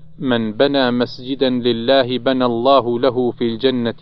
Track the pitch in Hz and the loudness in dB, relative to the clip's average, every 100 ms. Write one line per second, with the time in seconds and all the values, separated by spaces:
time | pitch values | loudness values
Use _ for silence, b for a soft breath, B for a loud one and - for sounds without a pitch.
0 | - - 135 120 110 104 143 139 127 123 | -14 -8 -2 0 0 0 0 2 0 0
1 | 120 - 127 135 131 127 120 117 117 135 | -2 -6 -8 -2 0 0 -2 -2 2 2
2 | 123 127 127 131 127 117 120 139 120 117 | 2 -2 -2 0 0 0 4 4 2 0
3 | 135 123 123 110 120 113 131 123 117 104 | 0 0 -2 -2 -4 0 0 0 -2 -4